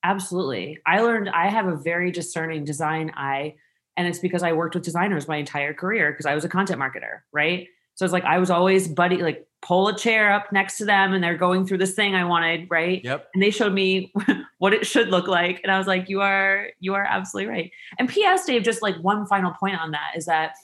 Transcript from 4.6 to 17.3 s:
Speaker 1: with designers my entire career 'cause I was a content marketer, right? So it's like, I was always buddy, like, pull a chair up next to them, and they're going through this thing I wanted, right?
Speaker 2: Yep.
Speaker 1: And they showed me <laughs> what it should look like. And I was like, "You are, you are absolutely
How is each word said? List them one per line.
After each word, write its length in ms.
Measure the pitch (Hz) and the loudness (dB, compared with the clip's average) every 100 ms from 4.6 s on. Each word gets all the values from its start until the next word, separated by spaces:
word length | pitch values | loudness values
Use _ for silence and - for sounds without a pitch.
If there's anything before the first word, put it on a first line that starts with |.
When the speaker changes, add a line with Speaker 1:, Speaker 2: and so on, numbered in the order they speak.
| 165 | 0
Speaker 1:
with 100 | 175 | -4
designers 440 | 170 165 202 170 139 | -4 -2 0 0 -2
my 80 | 151 | -4
entire 380 | 147 147 143 | -4 -4 -6
career 400 | 151 185 185 151 | -4 -4 0 0
'cause 100 | 147 | 0
I 100 | 147 | -2
was 100 | 147 | -2
a 40 | 151 | 0
content 320 | 175 196 143 | 0 0 -2
marketer, 400 | 135 - 57 - _ | -4 -6 -14 -16 _
right? 360 | 147 156 180 180 _ _ - | -2 0 -2 -6 _ _ -4
So 80 | 185 | 0
it's 60 | |
like, 120 | 180 | 0
I 140 | 180 170 | 2 2
was 100 | 185 | 4
always 380 | 175 185 190 175 | 4 4 4 2
buddy, 300 | 147 175 185 | 0 2 2
like, 280 | 170 143 - _ | 0 -4 -12 _
pull 280 | - 180 196 | 0 2 2
a 80 | 202 | 0
chair 360 | 233 220 208 | 2 4 6
up 180 | 202 202 | 4 2
next 260 | 196 190 - | 0 0 -4
to 80 | 208 | 2
them, 260 | 202 196 | 4 4
and 100 | 190 | 2
they're 140 | 170 165 | 0 2
going 300 | 180 185 190 | 2 2 0
through 120 | 185 | 0
this 140 | 190 | 0
thing 200 | 185 202 | 0 0
I 100 | 190 | 2
wanted, 420 | 175 170 165 165 180 | 2 2 2 -2 -2
right? 340 | 170 170 185 | -2 0 -2
Speaker 2:
Yep. 240 | 120 143 - | -2 -6 -4
Speaker 1:
And 80 | 190 | 2
they 80 | 202 | 2
showed 240 | 208 214 | 2 0
me 360 | 190 190 190 190 | 2 2 0 -2
<laughs> 440 | 202 208 196 - _ | -2 0 0 -4 _
what 140 | 190 | 2
it 140 | 208 - | 2 2
should 220 | 262 226 | 0 4
look 200 | 185 180 | 2 2
like. 320 | 180 175 180 | 2 2 -2
And 80 | - | 0
I 60 | 190 | 0
was 100 | 190 | 2
like, 220 | 185 185 | -2 0
"You 140 | 190 | 0
are, 460 | 196 196 196 196 202 - | 2 2 2 0 -2 -8
you 160 | 185 | -4
are 100 | 196 | -2
absolutely 480 | 196 196 190 | 0 -2 -4